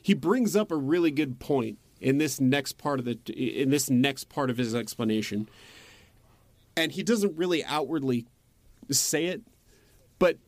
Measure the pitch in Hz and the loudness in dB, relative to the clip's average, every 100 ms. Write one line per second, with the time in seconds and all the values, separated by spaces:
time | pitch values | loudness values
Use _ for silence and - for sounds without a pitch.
0 | - 180 151 247 226 190 208 160 135 175 | 0 0 2 2 2 2 0 -2 0 2
1 | 170 143 151 123 - 139 113 107 _ _ | 2 2 -2 -4 -2 0 0 -6 _ _
2 | 98 139 156 - 131 143 135 - 147 139 | 0 2 0 2 2 2 -2 -6 -4 -2
3 | 120 117 - - 127 - 143 147 - 127 | -2 -6 -8 -6 -4 0 2 2 4 4
4 | 139 135 - - 131 120 120 117 113 - | 4 0 -6 -4 -2 -2 -2 -2 -6 -4
5 | 113 110 104 104 107 - - - - - | 0 0 -2 -6 -8 -12 -20 -20 -20 -20
6 | - _ _ _ _ _ _ - 160 147 | -20 _ _ _ _ _ _ -2 -2 -2
7 | 180 233 202 156 180 170 - 147 135 160 | 0 0 0 0 0 0 0 -4 -2 -2
8 | 135 123 117 _ _ _ _ - - 135 | 0 -2 -4 _ _ _ _ -20 -4 -2
9 | - 147 170 165 - _ _ _ _ _ | 0 0 -2 -4 -10 _ _ _ _ _
10 | _ _ - - | _ _ 2 2